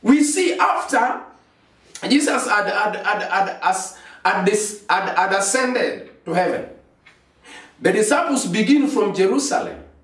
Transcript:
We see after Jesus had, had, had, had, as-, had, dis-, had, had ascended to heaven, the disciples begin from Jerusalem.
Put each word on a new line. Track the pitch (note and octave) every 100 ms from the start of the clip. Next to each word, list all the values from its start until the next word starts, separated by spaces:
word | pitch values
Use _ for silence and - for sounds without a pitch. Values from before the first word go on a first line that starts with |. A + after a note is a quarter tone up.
We | G3 D4
see | D4 - F4 -
after | - - - B3+ B3 - - - _ _ _ _ _ - -
Jesus | C4+ D#4 B3 A#3+
had, | G#3 G3+
had, | G#3 G#3+ -
had, | G#3+ G#3+
had, | - F#3 F#3+ -
as-, | E3 F#3+ - - - - F#3
had, | E3 F#3
dis-, | G#3+ - - -
had, | F#3 F#3+ -
had | F#3+
ascended | G3 G3 B3+ B3 B3 - - - - -
to |
heaven, | E3+ F3+ - - - _ _ _ _ _ _ - - - _
the | F#3+
disciples | G#3+ G#3+ D4+ E4 C4+ F#3+
begin | F3 G#3+ D4 C4+
from | A#3 G3+
Jerusalem. | E3+ F#3+ C4 - - - - - _